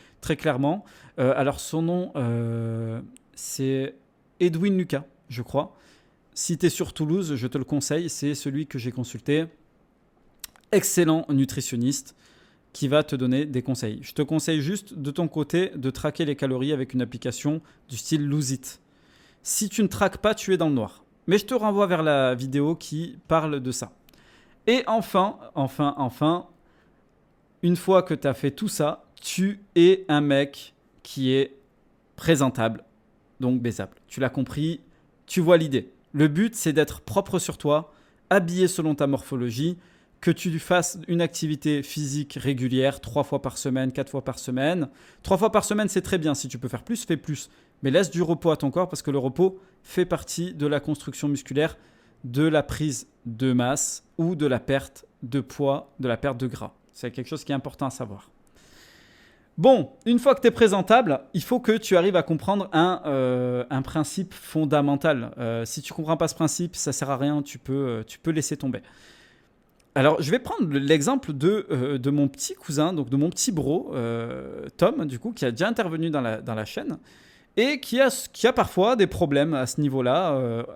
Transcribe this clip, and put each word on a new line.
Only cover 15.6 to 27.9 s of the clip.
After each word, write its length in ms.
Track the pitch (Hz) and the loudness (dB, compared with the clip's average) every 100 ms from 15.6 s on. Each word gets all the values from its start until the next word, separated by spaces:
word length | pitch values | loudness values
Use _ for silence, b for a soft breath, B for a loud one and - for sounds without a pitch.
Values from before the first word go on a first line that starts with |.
| 185 151 | 0 -2
de 140 | 131 | -6
traquer 340 | - 151 143 | -4 -4 -2
les 120 | 151 139 | -2 -2
calories 360 | 139 127 139 | -2 -2 -2
avec 220 | 143 131 | -2 -2
une 80 | 131 | -2
application 580 | 123 123 123 - 147 160 b b - | -4 -6 -8 -4 -2 -2 b b -14
du 80 | 120 | -12
style 280 | - 156 147 | -2 0 2
Lose 240 | 151 127 | 0 -2
It. 280 | 131 - - b b b b b b | -4 -8 -20 b b b b b b
Si 260 | - - 214 | -6 -4 -2
tu 140 | - | 0
ne 60 | 202 | 0
traques 280 | - 196 - | 2 0 2
pas, 180 | 208 | 0
tu 200 | 214 - | 0 0
es 20 | 185 | 2
dans 140 | 160 | 2
le 40 | |
noir. 300 | 131 104 - _ _ - | 0 -2 -8 _ _ 2
Mais 100 | 202 | 2
je 80 | |
te 80 | 208 | 2
renvoie 340 | 254 214 196 196 | 0 2 2 2
vers 160 | 175 | 2
la 320 | 156 139 131 | 4 4 2
vidéo 400 | 123 131 139 147 | 0 -2 0 0
qui 440 | 165 - 151 165 - - | -2 -6 -6 -6 -10 0
parle 320 | 160 156 143 | 0 2 -2
de 100 | 127 | -4
ça. 200 | 120 110 _ _ b b b b b - | -6 -10 _ _ b b b b b 2
Et 180 | 247 - | 2 2
enfin, 520 | 226 - 196 196 - - | -2 0 2 2 -2 -6
enfin, 400 | - 135 - 143 143 | -2 -2 0 -2 0
enfin, 480 | 127 - 151 175 - _ b b b b _ _ _ _ _ _ | -4 0 0 0 -4 _ b b b b _ _ _ _ _ _
une 140 | 175 175 | 2 2
fois 260 | - | 4